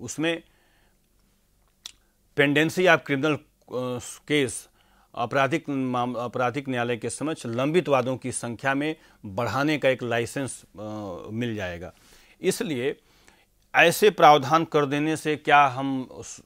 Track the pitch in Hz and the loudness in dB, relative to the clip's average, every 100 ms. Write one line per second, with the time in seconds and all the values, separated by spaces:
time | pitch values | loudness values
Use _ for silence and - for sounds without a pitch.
0 | 120 - 165 165 - _ _ _ _ _ | -14 -6 -4 -4 -10 _ _ _ _ _
1 | _ _ _ _ _ _ _ _ - - | _ _ _ _ _ _ _ _ -20 -20
2 | _ _ _ - 143 143 160 180 180 160 | _ _ _ 0 2 4 2 2 4 4
3 | - 139 151 143 _ _ - 123 127 123 | 4 -2 0 -2 _ _ -10 -8 -6 -8
4 | - - - 147 123 - - _ _ _ | -10 -16 -2 0 0 -4 -14 _ _ _
5 | _ - 117 139 135 156 - 135 131 123 | _ -6 -2 0 0 0 -4 -4 -2 -2
6 | 123 117 120 123 123 123 135 123 120 120 | -4 -4 -6 -2 -2 -2 -4 -4 -2 -4
7 | 117 - 143 160 123 117 139 170 151 135 | -6 -6 -8 -6 -6 -4 0 0 2 2
8 | 123 131 127 - 120 113 135 139 151 156 | 0 -4 -6 -8 -8 -6 -2 -2 -4 -8
9 | _ _ 107 95 117 123 147 147 135 127 | _ _ -10 -6 -4 -2 -2 0 0 0
10 | 123 117 117 143 131 - - 92 107 107 | -2 -2 -2 -6 -8 -10 -18 -14 -12 -10
11 | 101 85 52 110 120 107 92 85 85 - | -10 -12 -10 -6 -6 -6 -8 -10 -14 -18
12 | _ - _ - 180 - 226 131 131 - | _ -20 _ -6 -4 -2 -4 -4 -4 -6
13 | _ _ _ _ _ _ _ 127 165 165 | _ _ _ _ _ _ _ 4 4 6
14 | 208 170 160 151 131 160 160 151 143 143 | 4 8 8 8 6 2 2 0 0 0
15 | 151 156 156 151 - 147 139 123 139 135 | -2 -2 -4 -4 4 6 6 2 -4 -6
16 | 127 71 - - | -8 -14 -18 -18